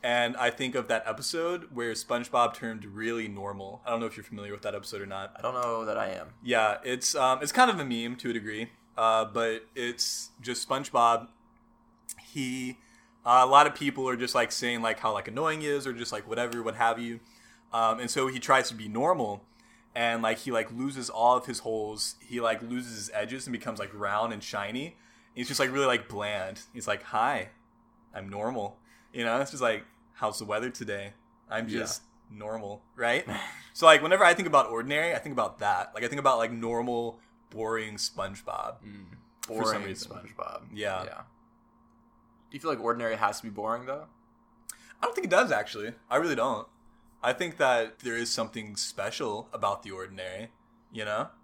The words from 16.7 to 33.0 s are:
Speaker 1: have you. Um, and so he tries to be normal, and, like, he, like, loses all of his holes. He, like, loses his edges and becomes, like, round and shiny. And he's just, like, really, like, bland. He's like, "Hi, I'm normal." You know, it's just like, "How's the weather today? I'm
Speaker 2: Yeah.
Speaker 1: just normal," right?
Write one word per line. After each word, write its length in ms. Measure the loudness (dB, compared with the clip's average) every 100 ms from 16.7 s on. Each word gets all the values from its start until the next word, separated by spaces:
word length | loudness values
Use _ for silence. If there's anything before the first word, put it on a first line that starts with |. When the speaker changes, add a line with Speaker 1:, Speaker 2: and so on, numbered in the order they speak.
| 2
Speaker 1:
have 220 | 2 2
you. 220 | -4 -10 -14 _ -20 -20 _
Um, 300 | 2 2 2
and 100 | -2
so 160 | 0 0
he 100 | -2
tries 300 | 4 6 4
to 40 |
be 140 | -6 -6
normal, 560 | 0 2 2 0 -6 _ _ _ -20 _
and, 280 | -2 0 2
like, 160 | 0 -2
he, 120 | -2
like, 220 | -2 -2
loses 380 | -6 -6 -6 -8
all 260 | 4 6 6
of 80 |
his 140 | 2 -6
holes. 560 | -4 -4 -4 -6 -6 -8
He, 200 | -8 0
like, 220 | 0 0
loses 320 | -2 -6 -6 -12
his 140 | -6
edges 340 | -6 -4 -8 -8
and 60 |
becomes, 260 | -6 -6 -8
like, 140 | -10
round 400 | -4 -2 0 -2
and 100 | -4
shiny. 440 | -6 -6 -4 -6 -8
And 80 | -14 _ _ _
he's 140 | -10 -6
just, 120 | 0
like, 100 | 0
really, 140 | 2
like, 240 | 2 2 -2
bland. 540 | -6 -4 -4 -6 -10 -16
He's 160 | -10 -4
like, 140 | -4
"Hi, 480 | -2 0 0 0 -6 -14 _ _ _ _ _
I'm 160 | -14 -10
normal." 480 | -4 -4 -4 -8 -10 _ _ _
You 120 | -4
know, 160 | 0 0
it's 100 | 0
just 120 | 0
like, 220 | 0 0 -6 _ _
"How's 240 | -4 -4 -4
the 60 |
weather 260 | -4 -2 -2
today? 440 | -6 -8 -6 -8 -16 _ _ _
I'm 180 | -6 -4
Speaker 2:
Yeah. 120 | -4
Speaker 1:
just 220 | -4 -8 _ _ _
normal," 540 | -12 -8 -8 -8 -12 _
right? 320 | -2